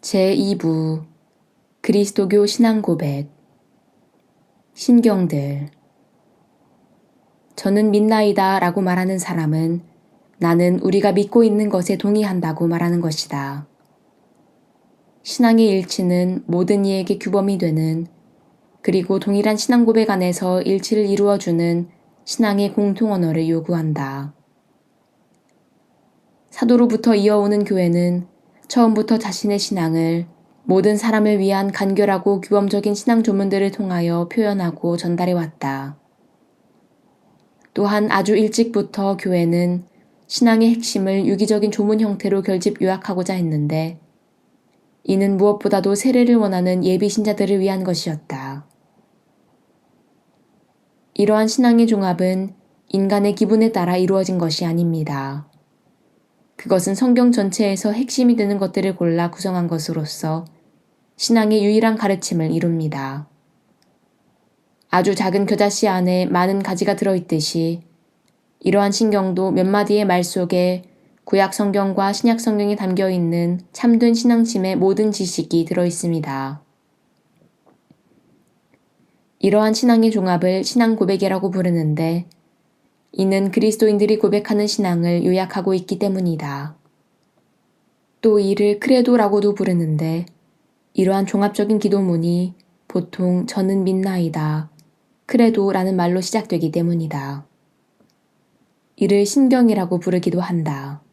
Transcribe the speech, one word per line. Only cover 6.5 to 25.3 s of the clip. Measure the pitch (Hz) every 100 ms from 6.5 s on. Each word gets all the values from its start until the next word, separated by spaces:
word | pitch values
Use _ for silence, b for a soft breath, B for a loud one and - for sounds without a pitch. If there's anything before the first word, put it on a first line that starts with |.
| _ _ _ _ _ _ _ _ _ _ -
"저는 | - 202 214
믿나이다"라고 | 208 214 220 214 202 190 190 180 180
말하는 | 185 180 185 190
사람은 | - 170 156 156 165 170 - _ _ _ _ _
나는 | 170 170 180 180
우리가 | 190 196 202
믿고 | 196 202 233
있는 | 226 208 214
것에 | 202 180 196
동의한다고 | 202 208 208 180 170 156 170
말하는 | 170 170 170
것이다. | 160 151 - 143 139 139 147 _ _ _ _ _ _ _ _ _ _ _ _ _ _ _
신앙의 | - - 233 226 226
일치는 | 190 180 - 185 180 180 185 -
모든 | 170 180 202
이에게 | 196 190 185 190
규범이 | - 196 196 196
되는, | 175 156 160 160 170 _ _ _ _ _ _ _
그리고 | - 185 170 190
동일한 | 196 202 214 214
신앙 | - 247 226
고백 | 220 220
안에서 | 190 180 175 185 185
일치를 | - 196 185 214 208
이루어주는 | 196 202 202 196 170 170 170 175 B _ _
신앙의 | - - 226 202 202
공통 | 202 208 196 220
언어를 | 196 170 160 160
요구한다. | 165 160 175 160 151 135 139 143 - _ _ _ _ _ _ _ _ _